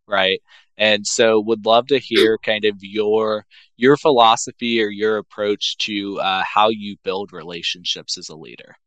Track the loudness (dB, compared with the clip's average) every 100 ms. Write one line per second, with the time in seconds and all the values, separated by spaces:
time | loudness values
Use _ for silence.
0 | -6 -2 0 -2 _ -20 _ -2 0 0
1 | -2 2 4 4 0 -2 4 2 4 -2
2 | 0 2 2 2 -2 0 -2 -4 -8 -4
3 | 0 0 0 -4 -8 _ _ 0 4 4
4 | 4 4 6 4 -2 -8 -2 0 -2 -2
5 | -2 -2 -6 -4 -2 -2 -4 -6 -6 -4
6 | -6 -4 -2 -2 0 2 2 0 -10 -10
7 | -6 -6 -8 -12 -14 -8 -8 -8 -8 -8
8 | -8 -12 -12 -16 -18 -20 -20 -20